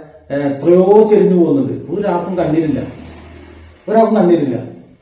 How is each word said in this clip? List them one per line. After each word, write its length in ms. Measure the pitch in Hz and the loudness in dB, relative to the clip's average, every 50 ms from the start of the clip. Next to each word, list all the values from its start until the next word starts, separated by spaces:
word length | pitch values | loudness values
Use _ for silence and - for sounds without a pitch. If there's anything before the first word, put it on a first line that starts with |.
| - - - - _ - | -16 -20 -20 -20 _ -8
ഏഹ്, 220 | 139 143 143 139 139 | -6 -4 -4 -4 -6
എത്രയോ 540 | 135 - 170 180 185 185 196 214 214 214 214 | -2 0 2 4 4 4 4 4 4 4 4
ചെരിഞ്ഞു 380 | 208 180 180 180 180 175 160 | 4 4 4 4 2 2 2
പോകുന്നുണ്ട്. 460 | 139 143 135 127 120 - - - - | 2 0 -2 -2 -4 -6 -10 -10 -8
ഒരാൾക്കും 440 | 175 202 208 196 175 - - 190 185 | -8 -6 -4 -4 -4 -4 -6 -6 -6
കണ്ണീരില്ല, 440 | 170 156 151 156 165 160 139 127 120 - - - - - - - - - - - - - - - - - - _ _ _ 180 | -4 -4 -2 -2 -2 -2 -2 -4 -6 -8 -10 -14 -16 -20 -20 -20 -20 -20 -20 -20 -20 -20 -20 -20 -20 -20 -20 _ _ _ -2
ഒരാൾക്കും 260 | 214 226 226 208 220 | 2 2 2 2 2
കണ്ണീരില്ല. 480 | 202 180 175 170 151 143 131 117 - - - - - - - _ _ | 0 2 2 2 0 0 -2 -6 -6 -8 -12 -18 -20 -20 -20 _ _